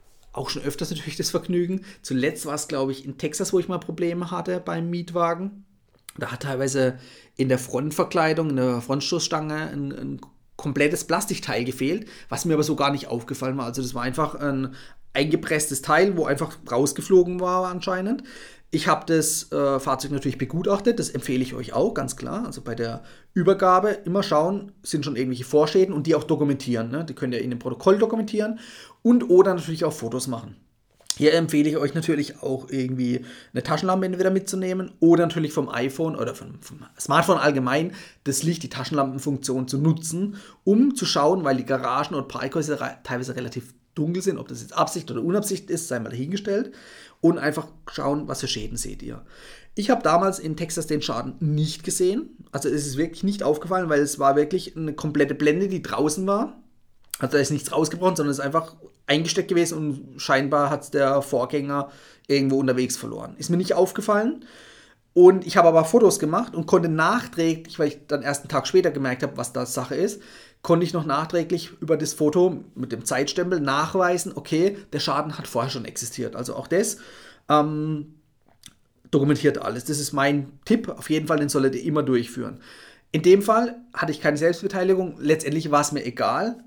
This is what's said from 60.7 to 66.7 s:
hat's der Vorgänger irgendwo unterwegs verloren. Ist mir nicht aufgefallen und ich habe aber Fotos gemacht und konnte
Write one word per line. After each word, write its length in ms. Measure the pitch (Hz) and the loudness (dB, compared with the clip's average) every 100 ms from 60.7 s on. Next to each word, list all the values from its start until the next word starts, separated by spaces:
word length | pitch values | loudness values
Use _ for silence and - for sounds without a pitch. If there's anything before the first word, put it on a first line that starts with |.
hat's 200 | 147 - | -2 -2
der 300 | 147 135 139 | 0 2 2
Vorgänger 720 | - 127 127 147 139 143 139 - - - - | 0 -2 0 -2 -2 -4 -6 -12 -20 -18 0
irgendwo 300 | 139 135 135 | 2 4 2
unterwegs 380 | 135 127 127 - | 2 2 0 -4
verloren. 380 | 117 110 117 - | -8 -10 -12 -10
Ist 140 | 147 | -2
mir 80 | 170 | 0
nicht 160 | 180 | 2
aufgefallen 720 | - 185 - 202 208 226 320 - - - - - _ _ | 2 2 0 0 2 2 -2 -10 -20 -20 -20 -20 _ _
und 340 | 175 180 185 - | 10 10 10 4
ich 120 | 202 | 6
habe 100 | 170 | 8
aber 160 | 165 | 8
Fotos 340 | 160 240 208 - | 6 8 8 6
gemacht 340 | 151 175 247 | 2 0 -2
und 120 | 165 | -4
konnte 220 | 160 | 4